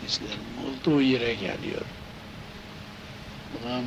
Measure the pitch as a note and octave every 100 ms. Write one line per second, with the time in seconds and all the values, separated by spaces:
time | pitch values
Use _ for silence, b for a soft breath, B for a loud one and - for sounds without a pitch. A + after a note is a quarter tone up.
0 | - - G#2+ G#2 - - C3+ C3 F3 D3
1 | C3+ B2+ A#2 G#2+ - - - - - -
2 | - - - - - - - - - -
3 | - - - - - - A#2+ B2